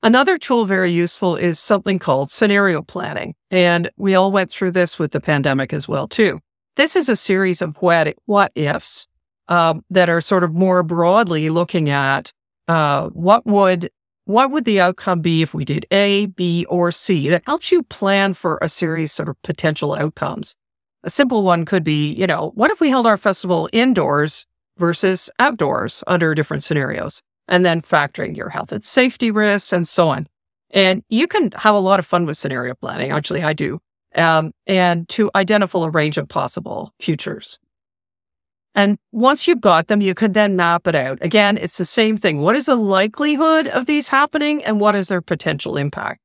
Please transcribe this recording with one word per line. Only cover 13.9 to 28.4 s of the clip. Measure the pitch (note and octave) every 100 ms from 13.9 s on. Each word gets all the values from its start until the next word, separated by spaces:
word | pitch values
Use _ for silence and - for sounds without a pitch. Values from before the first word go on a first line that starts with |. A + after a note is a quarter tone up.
| _ _ _ -
what | G#3+ C4+
would | D4 A#3
the | G3+
outcome | F3+ F#3 - F3
be | D#3+ D#3+
if | D#3+
we | D#3+ C#3+
did | D3 -
A, | G3 G3+ G3+ G#3
B, | - F3+ E3+ -
or | F3+ F3
C? | E3+ - F3 D3
That | E3+ -
helps | D#4 -
you | F4
plan | C4 - G3 G3 G3
for | F3+ F3 D#3
a | D#3
series | - E3 E3 D#3 -
of | D3+ -
potential | - D#3+ D#3+ D#3 D3
outcomes. | C3+ D3+ - C#3 - - - _ _ _ _
A | -
simple | - C4+ A#3
one | F#3+ E3+ E3
could | F#3+
be, | D#3 D3+ D3
you | - F3+
know, | D#3 D#3+ -
what | B3
if | G#4+
we | D#4
held | B3+ A#3
our | G3+
festival | G#3+ F#3 F#3 E3+ D#3+
indoors | G#3+ B3+ G#3 C#3 C#3+ D3+ - - _ _ _
versus | E3+ E3 F#3+ F#3 - -
outdoors | C4+ B3 C#3+ - - - -
under | F3 E3
different | D#3 D3 D3
scenarios? | - D3+ C3+ - - - _ _ -
And | F3+ F3+
then | E3
factoring | - D#3 C#3+ - -
your | D3+